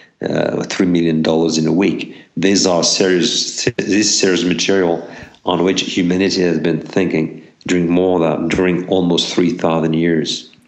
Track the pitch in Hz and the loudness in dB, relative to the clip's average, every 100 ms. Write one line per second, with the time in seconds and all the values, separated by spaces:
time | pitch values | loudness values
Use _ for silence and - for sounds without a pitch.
0 | - - - 80 - - - - 92 85 | -20 -8 -4 -2 -2 -4 -4 0 2 2
1 | 82 80 78 80 82 80 78 85 95 - | 2 0 2 2 2 0 0 2 2 0
2 | - - - - 95 98 95 85 82 - | -8 -14 -12 -2 2 2 2 2 2 2
3 | 95 90 80 - - - - - - 101 | 2 2 0 -2 -4 -4 -4 -4 0 0
4 | 101 - 98 87 87 85 - 98 87 80 | 2 2 2 2 0 0 0 2 2 -2
5 | - - - - 92 87 92 92 - - | -6 -16 -20 -10 -2 0 2 0 -2 -2
6 | 87 92 98 95 87 80 82 78 - 98 | 0 0 0 0 0 0 0 -2 -2 -2
7 | 87 80 80 - - _ - 90 85 87 | 0 0 -2 -6 -20 _ -2 0 2 2
8 | 92 90 82 78 82 92 90 87 90 92 | 2 2 0 0 -2 0 2 0 0 0
9 | 87 82 - - 87 - 85 80 80 80 | 2 0 -2 0 0 0 0 0 0 0
10 | 85 80 69 - - - | 0 0 -2 -6 -12 -20